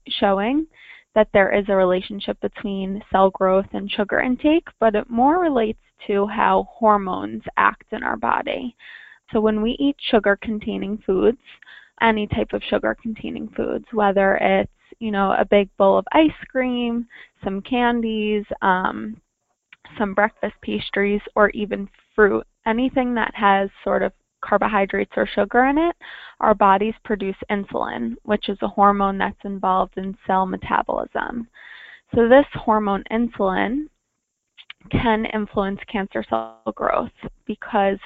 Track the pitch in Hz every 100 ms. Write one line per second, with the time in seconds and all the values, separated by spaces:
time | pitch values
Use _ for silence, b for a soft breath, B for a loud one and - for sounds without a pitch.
0 | - - 202 196 214 285 320 B B B
1 | B 214 214 208 190 208 196 190 185 185
2 | - 202 - 208 202 - 208 190 190 196
3 | - 190 190 - 190 190 202 202 202 -
4 | 202 - 254 254 302 330 - - 226 208
5 | - 233 262 349 339 262 220 226 _ _
6 | - 202 208 214 - 190 196 - 220 208
7 | 190 185 202 226 - - 202 214 - -
8 | 62 220 226 - - - 247 - B B
9 | B B _ 226 214 214 220 - 277 277
10 | - 226 202 196 - 214 220 196 196 208
11 | - 190 208 240 _ - B B B -
12 | 226 220 208 226 214 208 - 208 220 220
13 | 233 220 - 247 220 - - - - 220
14 | 202 196 196 196 190 190 190 _ _ -
15 | 226 202 196 - 196 208 196 - 196 196
16 | 190 302 311 - - 262 254 247 240 233
17 | 233 B B _ 202 196 - 247 240 240
18 | 226 220 214 214 208 - 190 185 185 -
19 | 214 220 _ _ _ _ _ - - -
20 | 202 190 214 - 208 - - 208 - -
21 | 202 208 - - 208 226 202 202 196 _
22 | _ - 208 220 - _ - 226 262 269
23 | 247 240 - - 202 196 196 _ - 202
24 | 190 - _ - - 202 214 214 196 202
25 | 202 - 202 - 202 240 262 285 339 -
26 | B B B B 220 208 202 190 220 -
27 | - 208 196 190 - 208 190 - - -
28 | 233 233 - 208 - 196 208 202 202 202
29 | 196 196 190 - 202 196 190 185 196 -
30 | 190 196 - 190 185 185 - - - -
31 | - - - 240 233 B B B B B
32 | _ 240 226 262 285 - - 214 208 196
33 | - 226 233 - 196 185 196 269 311 _
34 | _ _ _ _ _ _ - - - -
35 | 240 220 220 214 208 - 196 196 - 208
36 | 196 226 220 - 226 226 226 - - -
37 | - _ - - - 214 - 214 196 196